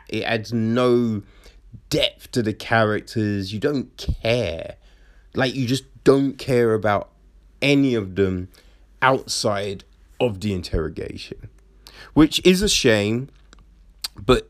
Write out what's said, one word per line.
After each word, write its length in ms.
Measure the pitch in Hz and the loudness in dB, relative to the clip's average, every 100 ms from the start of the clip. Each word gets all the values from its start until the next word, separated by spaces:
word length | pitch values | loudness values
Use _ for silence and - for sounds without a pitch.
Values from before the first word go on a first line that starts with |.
| - | -6
It 140 | 107 | -6
adds 280 | - 117 104 | -4 -4 -2
no 680 | 117 110 120 123 120 117 107 - - - - - - - | -2 0 2 4 2 0 -4 -8 -18 -20 -20 -20 -20 -4
depth 420 | - - - - | -2 -2 -4 -6
to 100 | 127 | -4
the 120 | 107 | -2
characters. 1000 | 104 - 113 107 104 - 113 107 101 95 | -4 0 2 2 0 -4 -4 -2 -2 -4
You 60 | 110 | -4
don't 360 | 143 143 - - | -4 -4 -6 -8
care. 800 | - - 113 123 92 82 - - - _ - - - - | -6 -4 -2 0 -2 -6 -12 -16 -20 _ -20 -20 -10 -2
Like, 180 | 131 | -2
you 140 | 127 120 | -2 -2
just 160 | 131 - - | -4 -6 0
don't 340 | 135 139 139 - | 4 4 2 -4
care 360 | - 123 117 | -2 2 2
about 380 | 110 104 101 - _ _ _ - - | 2 0 0 -4 _ _ _ -20 -2
any 320 | 139 143 135 | 2 4 2
of 220 | 117 95 92 | 0 -2 0
them 340 | 98 92 92 - - _ _ - | 0 -2 -8 -16 -20 _ _ -2
outside 840 | 131 135 - - 117 101 104 98 - _ - - | 0 0 -2 -4 -2 -2 -4 -8 -14 _ -14 -2
of 220 | 123 95 | -2 -2
the 120 | 104 | -4
interrogation, 960 | 92 85 85 78 - - - - - - - _ _ - - - | -4 -4 -4 -6 -8 -12 -14 -16 -16 -20 -20 _ _ -20 -20 -2
which 300 | 143 151 - | 4 4 4
is 200 | 180 185 | 4 4
a 60 | 208 | 2
shame. 600 | - 127 107 104 117 135 - _ - - - - - - - | 2 4 4 2 -2 -6 -16 _ -20 -20 -20 -20 -18 -16 -4
But 340 | 104 113 | 2 2